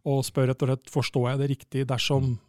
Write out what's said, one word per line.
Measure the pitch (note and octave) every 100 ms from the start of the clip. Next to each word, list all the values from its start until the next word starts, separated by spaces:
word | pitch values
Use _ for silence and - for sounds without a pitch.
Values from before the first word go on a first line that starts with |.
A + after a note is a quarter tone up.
og | D3 C3+ -
spør | - B2+
rett | C3
og | C3
slett, | C3 -
«Forstår | D3 A#2+ C3 B2
jeg | C3+
det | C#3
riktig | C#3 - C3+ B2+
dersom | B2 - C#3+ - A2+